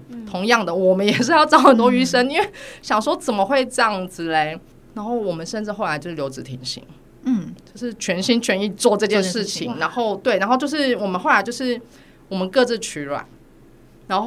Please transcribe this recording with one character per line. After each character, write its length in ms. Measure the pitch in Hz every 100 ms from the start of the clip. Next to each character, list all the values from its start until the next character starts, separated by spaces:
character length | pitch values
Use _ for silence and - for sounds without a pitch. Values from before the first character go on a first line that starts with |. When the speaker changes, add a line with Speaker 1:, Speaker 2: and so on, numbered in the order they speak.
| -
Speaker 1:
嗯。 160 | - 214
Speaker 2:
同 200 | 180 208
样 200 | 233 175
的， 80 |
我 220 | 175 185 185
们 100 | 208
也 60 |
是 180 | 247 240
要 140 | 320 302
找 140 | 302
很 160 | 269 233
多 180 | 247
医 120 | 247 175
生， 200 | 247 254
Speaker 3:
嗯。 40 |
Speaker 2:
因 80 | 320
为 120 | 403 - - -
想 200 | - 220
说 140 | 214 359
怎 180 | -
么 120 | 202 190
会 200 | 269 262
这 160 | -
样 260 | 220 196 185
子 240 | - 165
嘞？ 280 | 160 151 165 - - -
然 100 | 220
后 100 | 208
我 200 | 240 202
们 120 | 165 165
甚 180 | 220
至 80 | 208
后 140 | 202 185
来 140 | 151
就 100 | 175
是 60 | 156
留 140 | 139
职 120 | 131
停 220 | - 127
薪。 200 | 127 - - - - -
Speaker 3:
嗯。 300 | 254 220 151 - -
Speaker 2:
就 60 | 202
是 160 | 240 214
全 260 | - 175
心 200 | 190 233
全 180 | 233 196
意 100 | 208
做 260 | - - 208
这 80 | 208
件 160 | 208
事 220 | 185 220
情， 0 |
Speaker 3:
做 0 |
这 20 | 202
件 20 |
事 120 | -
情。 200 | 247 190
Speaker 2:
然 120 | 160
后， 240 | 254 226 196
对， 200 | 254 196
然 80 | 202
后 100 | 254
就 100 | 285
是 280 | 302 269 233
我 80 | 202
们 140 | 180
后 100 | 294
来 140 | 233
就 80 | 226
是 280 | 240 254 240 - - - - -
我 60 | 190
们 140 | 185
各 140 | 262
自 160 | 247 226
取 240 | - 151
卵， 220 | 143 139 - - - - - - - - -
然 140 |
后 40 | 196